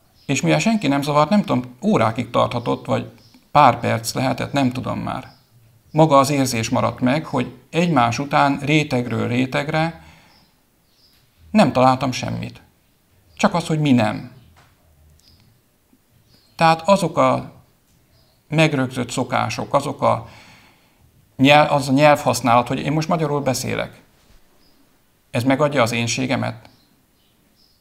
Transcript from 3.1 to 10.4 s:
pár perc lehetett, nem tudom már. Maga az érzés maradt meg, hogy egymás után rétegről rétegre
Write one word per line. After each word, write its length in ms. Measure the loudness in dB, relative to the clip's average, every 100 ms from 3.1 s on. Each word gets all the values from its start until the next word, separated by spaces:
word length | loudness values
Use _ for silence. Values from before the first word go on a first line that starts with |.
| -14 _ -20 _
pár 300 | 4 4 4
perc 340 | -2 -4 -4
lehetett, 380 | -4 -4 -4 -4
nem 200 | -2 -2
tudom 260 | -2 -8 -8
már. 400 | -8 -8 -12 -20 _ _ _ _ _
Maga 260 | 2 4 6
az 120 | 4
érzés 380 | 2 -2 -2 -2
maradt 320 | -2 -2 -2
meg, 240 | -2 -2
hogy 320 | -4 -6 -6 -10 _
egymás 480 | -2 0 2 0 0
után 400 | -2 2 2 0
rétegről 680 | 0 0 0 -2 -2 -4 -2
rétegre 760 | -2 -2 -4 -4 -2 -4 -6 -18 -20 _ _